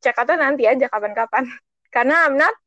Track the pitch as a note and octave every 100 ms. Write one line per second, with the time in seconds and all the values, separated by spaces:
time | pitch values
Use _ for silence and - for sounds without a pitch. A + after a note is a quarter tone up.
0 | B3+ A#3+ A#3+ E4 C#4 C#4+ A3 B3+ B3 A3
1 | G#3 G#3 A3+ - B3 - _ _ _ B3
2 | B3 D#4+ D#4+ C#4 D#4+ A#4